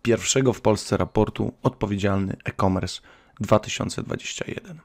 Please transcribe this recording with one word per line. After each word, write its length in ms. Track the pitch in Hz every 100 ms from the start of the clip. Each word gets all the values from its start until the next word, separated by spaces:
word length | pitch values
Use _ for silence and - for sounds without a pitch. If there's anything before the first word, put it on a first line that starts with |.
pierwszego 520 | - 113 - 135 131
w 80 | 110
Polsce 360 | - 104 - 101
raportu 560 | 90 - 107 - 107 -
Odpowiedzialny 720 | 135 - 107 101 101 98 98 - -
e-commerce 560 | - 98 95 95 - - - _ -
dwa 200 | 98 107
tysiące 440 | - - - -
dwadzieścia 420 | - - - - -
jeden. 320 | - - 160